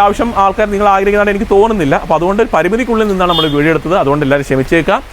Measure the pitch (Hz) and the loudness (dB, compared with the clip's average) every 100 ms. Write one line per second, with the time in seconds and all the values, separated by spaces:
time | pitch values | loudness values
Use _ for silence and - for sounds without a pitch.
0 | 202 202 233 208 196 190 214 202 208 196 | 0 0 -2 0 0 0 -2 0 2 2
1 | 202 208 208 202 185 196 220 214 143 170 | 2 2 0 0 0 2 2 2 0 -2
2 | 160 160 175 208 - 165 170 226 240 220 | 0 0 0 0 0 0 0 -2 0 0
3 | 214 190 180 165 156 143 151 160 156 190 | 0 0 0 0 0 0 0 0 0 0
4 | 139 147 139 143 135 135 131 165 156 226 | 0 0 0 0 0 -2 0 0 0 -2
5 | - | -4